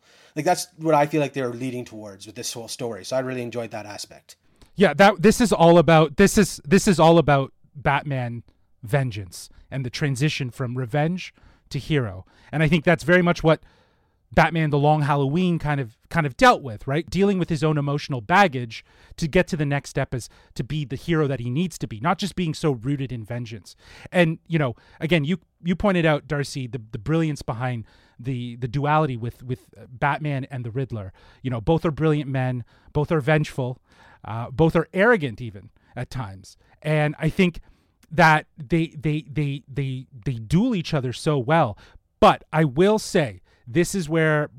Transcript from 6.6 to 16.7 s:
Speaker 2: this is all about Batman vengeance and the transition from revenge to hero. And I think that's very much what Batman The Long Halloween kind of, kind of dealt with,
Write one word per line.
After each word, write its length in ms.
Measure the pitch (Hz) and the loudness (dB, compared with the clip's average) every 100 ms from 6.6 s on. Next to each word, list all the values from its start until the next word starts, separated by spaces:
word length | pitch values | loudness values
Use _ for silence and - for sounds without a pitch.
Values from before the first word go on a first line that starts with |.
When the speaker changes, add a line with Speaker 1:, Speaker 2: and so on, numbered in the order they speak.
| 147 | 0
Speaker 2:
this 220 | 190 214 | 2 4
is 120 | 165 | 6
all 180 | 165 170 | 6 6
about 360 | 139 139 131 _ _ 143 | 6 2 0 _ _ -8
Batman 680 | 147 139 147 131 120 117 - _ _ _ | -2 -2 -2 -4 -4 -8 -14 _ _ _
vengeance 680 | 117 143 131 107 92 - - - - | -4 -2 -2 -6 -12 -16 -20 -20 -12
and 160 | 135 135 | -8 -8
the 40 | |
transition 600 | - 151 123 151 - 127 | -4 -4 0 -2 -2 -6
from 260 | - 127 127 | -8 -8 -6
revenge 560 | 123 147 156 180 - - _ _ _ | -4 -2 0 -2 -8 -18 _ _ _
to 100 | 147 | -8
hero. 460 | - 151 113 92 - _ _ | -2 -2 -2 -6 -16 _ _
And 120 | 143 | 0
I 40 | 160 | 2
think 160 | 170 | 4
that's 200 | 175 165 | 4 2
very 180 | 127 180 | 4 4
much 220 | 175 165 | 4 2
what 180 | 156 151 _ _ _ _ _ _ _ | 2 2 _ _ _ _ _ _ _
Batman 380 | - 160 165 156 | 2 2 2 2
The 80 | 143 | 2
Long 240 | 147 156 | 4 4
Halloween 560 | 147 143 135 160 180 170 | 2 0 0 0 0 0
kind 200 | 147 143 | -2 -4
of, 160 | 120 - _ | -4 -10 _
kind 160 | 170 143 | -4 -2
of 100 | - | 2
dealt 260 | 254 208 | 4 4
with, 240 | 139 | 0